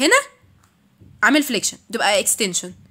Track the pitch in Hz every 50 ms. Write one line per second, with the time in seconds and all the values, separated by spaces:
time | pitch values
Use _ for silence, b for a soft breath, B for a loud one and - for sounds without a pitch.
0 | 254 330 466 554 571 - _ _ _ _ _ _ _ _ _ _ _ _ _ _
1 | - - - - - 220 269 302 285 285 240 196 - - - - _ - 190 226
2 | - 196 208 190 - - - - 226 196 175 - - 180 180 - - -